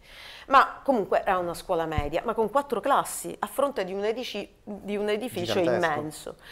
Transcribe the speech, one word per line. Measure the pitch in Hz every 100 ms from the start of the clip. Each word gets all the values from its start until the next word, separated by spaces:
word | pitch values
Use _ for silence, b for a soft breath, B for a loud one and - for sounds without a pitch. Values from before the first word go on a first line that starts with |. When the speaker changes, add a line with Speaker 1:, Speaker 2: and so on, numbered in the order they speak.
| B B B B B
Speaker 1:
Ma | 269 - -
comunque | - 233 185 196
era | - 185
una | 175
scuola | 165 - 170
media, | 165 151 147 165
ma | -
con | 220 214
quattro | 277 285 208
classi, | 277 240 165 - 170 -
a | 214
fronte | - 277 240
di | 185
un | 196
edici-, | 208 233 247 208 - _
di | - 202 196 202
un | 208
edificio | 214 247 185 175
Speaker 2:
Gigantesco. | 190 170 117 165
Speaker 1:
immenso. | 147 151 - - - B